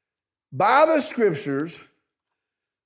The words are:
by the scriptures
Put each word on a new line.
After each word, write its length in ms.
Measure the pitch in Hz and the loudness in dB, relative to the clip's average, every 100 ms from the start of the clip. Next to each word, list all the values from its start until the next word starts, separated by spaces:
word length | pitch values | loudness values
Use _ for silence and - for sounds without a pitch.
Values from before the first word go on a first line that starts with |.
| _ _ _ _ _ | _ _ _ _ _
by 320 | 131 202 269 320 | -2 2 4 4
the 140 | 311 | 2
scriptures 800 | - - 208 151 143 139 165 - - _ _ _ _ _ _ _ _ _ | -2 0 -2 -2 -6 -6 -8 -12 -18 _ _ _ _ _ _ _ _ _